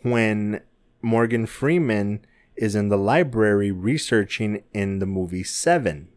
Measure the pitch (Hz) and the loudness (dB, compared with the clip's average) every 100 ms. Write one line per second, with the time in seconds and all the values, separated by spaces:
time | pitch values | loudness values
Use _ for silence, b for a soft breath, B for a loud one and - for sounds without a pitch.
0 | 123 120 110 107 104 104 - _ _ _ | 0 2 2 0 -2 -4 -8 _ _ _
1 | 117 113 113 117 110 - 139 175 139 107 | 0 2 2 0 -2 -2 0 2 2 0
2 | 101 104 b b b - 107 104 104 101 | -2 -4 b b b -4 -2 0 2 2
3 | 98 156 156 113 107 101 101 92 104 156 | 2 2 2 2 4 4 2 0 -2 -2
4 | - 113 98 - 107 104 - 101 98 98 | 2 0 0 -2 -4 -4 -6 -4 -4 -2
5 | 98 95 90 90 90 - 170 170 107 73 | -2 -2 -4 -6 -6 -2 2 2 0 -4
6 | 82 | -10